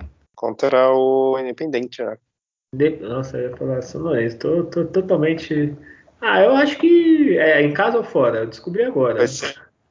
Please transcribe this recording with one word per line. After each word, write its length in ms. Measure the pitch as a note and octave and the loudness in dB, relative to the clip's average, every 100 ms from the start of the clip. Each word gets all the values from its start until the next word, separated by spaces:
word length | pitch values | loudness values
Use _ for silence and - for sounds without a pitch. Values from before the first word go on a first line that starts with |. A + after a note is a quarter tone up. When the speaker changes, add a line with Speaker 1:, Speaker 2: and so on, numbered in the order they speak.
| - _ _ - | -20 _ _ -8
Speaker 1:
Contra 560 | A2+ G#2+ C#3 B2+ C3 | -8 -2 0 2 4
o 420 | C3 C3 C3+ C3 C3 | 4 2 2 2 0
Independente, 640 | C3 A#2+ D#3+ B2+ B2 - | -4 -6 -4 -4 -6 -8
né? 140 | A2+ G#2+ _ _ _ _ _ | -10 -10 _ _ _ _ _
Speaker 2:
Inde-, 240 | C3 D3+ - | 0 0 -2
nossa, 360 | G2+ B2+ - B2+ | -8 -8 -8 -6
eu 140 | B2+ | -8
ia 60 | - | -6
falar 260 | C3+ B2+ | -6 -6
São 200 | - C#3 | -8 -8
Lourenço, 360 | E3 B2 A#2 - | -4 -2 -2 -4
tô, 260 | D3 E3+ | -2 -2
tô 200 | E3 F3 | -2 -4
totalmente, 920 | D3+ F#3+ F#3 E3+ D#3 D#3+ - D3+ D3 C#3+ - - _ - | -2 -2 0 0 0 -2 -4 -2 -4 -6 -18 -20 _ -8
ah, 200 | A3+ F#3+ | 0 4
eu 120 | G#3+ | 4
acho 260 | C4+ D4 - | 4 2 2
que 580 | E4 F4 E4 D#4 C4 E3 | 4 6 6 4 4 4
é 240 | D#3 D3 | 4 4
em 140 | D3+ | 2
casa 240 | D3 A3 A#3 | 0 0 0
ou 60 | |
fora, 360 | - D#3+ A#2+ A2+ | -2 0 0 0
eu 60 | A2+ | -6
descobri 380 | - F3+ F#3 | -10 -8 -4
agora. 340 | B3+ C#3+ B2 G#2+ | -2 0 0 2
Speaker 1:
Vai 80 | A#2+ | 0
ser 340 | - C#3+ - - _ _ | -2 -10 -12 -20 _ _